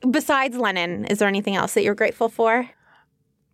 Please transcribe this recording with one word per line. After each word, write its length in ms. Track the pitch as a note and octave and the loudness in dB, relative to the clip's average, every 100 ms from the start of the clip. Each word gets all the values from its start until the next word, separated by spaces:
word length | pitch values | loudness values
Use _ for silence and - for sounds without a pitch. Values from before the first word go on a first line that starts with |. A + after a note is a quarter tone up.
| B3+ | 0
Besides 460 | D4 D4+ C#4 C4+ B3 | 0 0 0 0 -2
Lennon, 480 | G#3+ F#3 F3 F3 - | -2 -2 -4 -4 -4
is 120 | G#3 | 0
there 80 | G3+ | 2
anything 300 | G3 G3+ F#3 | 2 -2 -2
else 160 | - | 0
that 100 | A3 | 0
you're 120 | G3+ G#3 | 0 0
grateful 340 | A3 - A3+ | -2 0 -2
for? 400 | A#3 A3+ A#3+ B3 _ _ _ _ _ _ _ _ | 2 2 2 -2 _ _ _ _ _ _ _ _